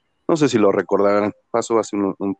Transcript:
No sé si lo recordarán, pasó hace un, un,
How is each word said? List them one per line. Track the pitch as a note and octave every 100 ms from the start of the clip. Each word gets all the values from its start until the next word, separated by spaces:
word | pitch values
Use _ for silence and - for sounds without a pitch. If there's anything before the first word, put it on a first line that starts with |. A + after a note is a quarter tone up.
| _ _ -
No | E3
sé | C#3+
si | A#2+
lo | G2+
recordarán, | G2+ F2+ G2 G2+ G#2 G#2 - _
pasó | A#2 - A2+
hace | G2+ G2+
un, | G2 -
un, | G2